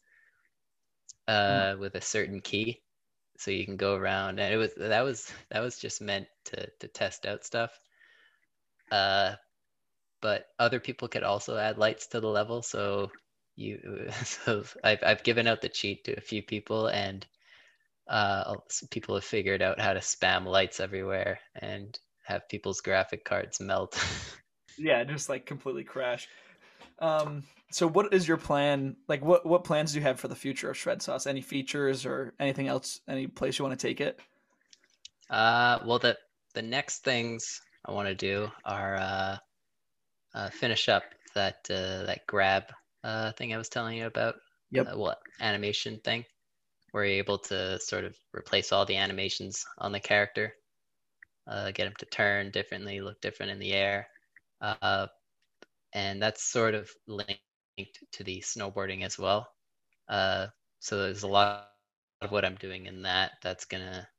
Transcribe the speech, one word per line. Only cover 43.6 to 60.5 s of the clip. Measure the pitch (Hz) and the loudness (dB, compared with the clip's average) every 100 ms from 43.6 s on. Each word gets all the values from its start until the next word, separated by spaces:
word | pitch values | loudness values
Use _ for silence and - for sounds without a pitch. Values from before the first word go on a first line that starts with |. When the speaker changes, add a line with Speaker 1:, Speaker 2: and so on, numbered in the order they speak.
| 110 | -6
Speaker 1:
telling | 127 113 113 | -6 -4 -6
you | 113 | -4
about. | 113 113 - _ _ _ | 0 0 -2 _ _ _
Speaker 2:
Yep. | 131 127 | 0 0
Speaker 1:
Uh, | 104 | -2
what, | 95 - - - | -2 -4 -10 -4
animation | 113 104 104 104 - 107 | -2 0 -2 -2 -4 -6
thing, | - 117 120 _ _ _ _ _ _ | -2 -2 -4 _ _ _ _ _ _
where | 104 101 | -2 2
you're | 98 | 2
able | 101 101 | 2 -2
to | - 95 92 92 | -2 -4 -2 -4
sort | - 95 92 | -4 -4 -6
of | - _ - | -10 _ -14
replace | - 101 - | -2 0 4
all | 98 98 | 4 4
the | 95 | 2
animations | 98 95 95 - 95 92 - - | 0 -2 -4 -4 -6 -8 -10 -8
on | 101 | -6
the | 101 | -4
character, | - 104 104 - 107 - _ _ _ _ _ _ - _ - | 2 4 4 0 -4 -6 _ _ _ _ _ _ -20 _ -8
uh, | 104 101 | -6 -4
get | 98 95 | -2 -4
'em | 101 | -4
to | - | -10
turn | - 104 101 101 | 0 2 2 0
differently, | 98 - 95 101 98 | -4 -4 -6 -8 -6
look | 98 104 | -8 -6
different | 101 - 98 | -8 -6 -8
in | 98 | -6
the | 98 | -2
air. | 98 98 101 107 _ _ _ _ _ | 2 2 2 -4 _ _ _ _ _
Uh, | 104 104 98 98 101 - _ _ _ _ - _ _ | -6 0 2 2 0 -8 _ _ _ _ -20 _ _
and | 101 98 98 | -6 -4 0
that's | 107 - | -2 0
sort | - 123 113 107 | -2 2 2 2
of | 98 - - | -6 -18 -12
linked | 101 104 98 _ _ _ - 95 - - | -10 -8 -10 _ _ _ -14 -14 -16 -18
to | - 98 | -12 -10
the | 92 | -8
snowboarding | - - 101 101 95 95 95 | -8 -6 -6 -4 -4 -4 -6
as | - | -4
well. | 95 104 113 _ _ _ _ _ - | 0 0 0 _ _ _ _ _ -4
Uh, | 104 95 95 98 | 0 2 0 -2